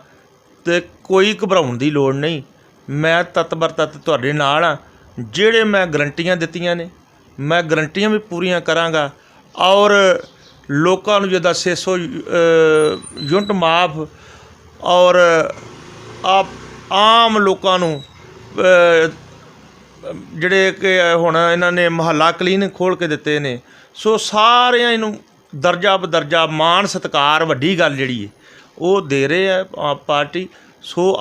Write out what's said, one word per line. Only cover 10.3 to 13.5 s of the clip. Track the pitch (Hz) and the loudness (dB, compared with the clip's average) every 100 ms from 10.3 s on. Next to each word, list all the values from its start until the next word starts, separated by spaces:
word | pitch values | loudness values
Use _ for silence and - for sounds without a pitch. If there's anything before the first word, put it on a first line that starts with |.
| - - - - | -20 -20 -20 -6
ਲੋਕਾਂ | 143 170 190 208 202 | 0 2 0 0 0
ਨੂੰ | 196 | 0
ਜਿੱਦਾਂ | 180 175 | 0 0
ਛੇ | 165 185 | -2 -2
ਸੌ, | 170 - 180 | -4 -2 -4
ਅਹ, | 165 165 - 175 165 165 160 156 151 185 - - | -4 -10 -4 0 4 4 4 4 2 -2 -10 -12
ਯੂਨਿਟ | 147 185 208 | -2 -2 0